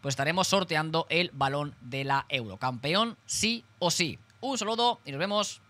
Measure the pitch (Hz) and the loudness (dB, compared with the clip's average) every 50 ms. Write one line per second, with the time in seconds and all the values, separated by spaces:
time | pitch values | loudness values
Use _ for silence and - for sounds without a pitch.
0 | - 143 135 - 139 147 165 185 185 - 185 196 185 170 165 151 156 160 156 160 | -2 -4 -2 0 0 0 2 2 4 4 4 4 4 4 0 0 0 2 0 0
1 | 160 - 165 165 180 175 - 135 139 135 139 143 147 147 - - - 127 120 135 | 0 2 2 0 0 0 0 0 0 0 0 0 -2 -4 -8 -12 -14 -8 -6 -4
2 | 135 139 139 135 131 - 147 135 117 107 92 101 - 131 127 117 127 143 165 196 | 0 2 0 0 0 -2 -4 -4 -4 -4 -8 -4 -4 -4 -4 -2 -2 0 2 2
3 | 220 233 214 - _ - - - - 220 233 233 - - - _ - 175 160 - | 2 0 -2 -10 _ -6 -4 0 0 0 0 -2 -6 -14 -8 _ 0 0 2 2
4 | 175 156 107 - - _ - - - 262 269 233 214 202 226 226 240 240 233 - | 0 -2 -2 -8 -14 _ -18 -8 -4 -4 -4 -2 -2 -2 0 2 2 2 2 0
5 | _ 139 139 139 165 196 202 208 208 - - - _ _ | _ -10 -6 -4 -4 -2 0 -2 -2 -2 -6 -12 _ _